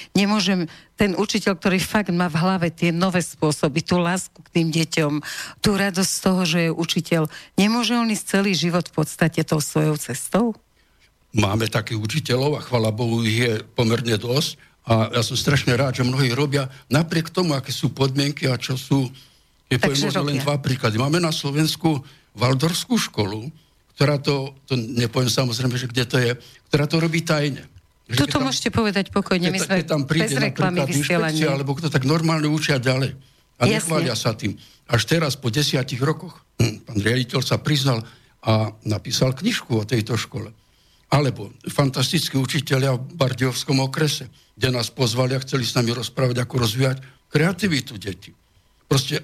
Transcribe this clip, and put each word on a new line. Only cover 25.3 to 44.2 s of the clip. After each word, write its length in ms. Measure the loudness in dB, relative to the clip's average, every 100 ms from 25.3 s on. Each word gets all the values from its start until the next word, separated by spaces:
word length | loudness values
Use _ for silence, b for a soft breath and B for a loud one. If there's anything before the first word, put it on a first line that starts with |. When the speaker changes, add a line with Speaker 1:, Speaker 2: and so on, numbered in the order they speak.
| 2 0 0 -2 -2
Speaker 2:
že 80 |
kde 200 | -4 -4 0
to 80 | 2
je, 160 | 0 -2 B B -2
ktorá 160 | 0 2
to 80 | 2
robí 240 | 2 0
tajne. 480 | 0 0 0 -4 -12 -20 _ _ -4
Že 80 | 0
Speaker 1:
Tuto 80 |
Speaker 2:
keď 80 | 0
tam, 140 | 0 0
Speaker 1:
môžete 220 | -2 -2
povedať 340 | 0 0 0 -2
pokojne, 340 | -2 0 0 2
Speaker 2:
keď 60 |
Speaker 1:
my 80 | 0
Speaker 2:
ta-, 60 | 0
Speaker 1:
sme 80 | 0
Speaker 2:
keď 100 | 0
tam 100 | -2 0
príde 240 | 0 2
Speaker 1:
bez 80 | 0
reklamy 380 | 0 0 0 0
Speaker 2:
napríklad 80 | 0
Speaker 1:
vysielanie. 480 | 0 0 0 0 0
Speaker 2:
inšpekcia, 120 | 0
alebo 200 | 0 -2 -4
kto 120 | 0
tak 100 | 0 2
normálne 400 | 2 2 2 2
učia 320 | 0 0 0
ďalej. 320 | 2 0 -2 -6 b b b 0
A 80 | 2
Speaker 1:
Jasne. 40 | 2
Speaker 2:
nechvália 400 | 0 0 0 -2
sa 160 | -2
tým. 240 | -2 -6 -6 B B -2
Až 160 | 0
teraz, 320 | 2 2 0 -2
po 160 | -2
desiatich 480 | 0 0 0 -2 -2
rokoch, 400 | -2 -2 -8 -18 _ -2
hm, 320 | -2 -2 -6
pán 80 | -2
riaditeľ 480 | 0 0 0 -2
sa 160 | 0 -2
priznal 400 | 0 0 2 0 -4 B B B
a 320 | 0 2 0 -4 -4
napísal 480 | -4 -2 0 0 0
knižku 320 | -2 -2 -2 -2
o 80 |
tejto 320 | 0 -2 0 -4
škole. 320 | -4 -10 -12 -16 b b b b b
Alebo 400 | 0 2 -2 -12 -14 -6
fantastickí 720 | 0 0 2 0 0 0 -2
učitelia 560 | 0 -2 0 0 2 0
v 80 | -4 -2
Bardejovskom 640 | -2 0 -2 -2 0 0
okrese, 480 | 0 0 0 -2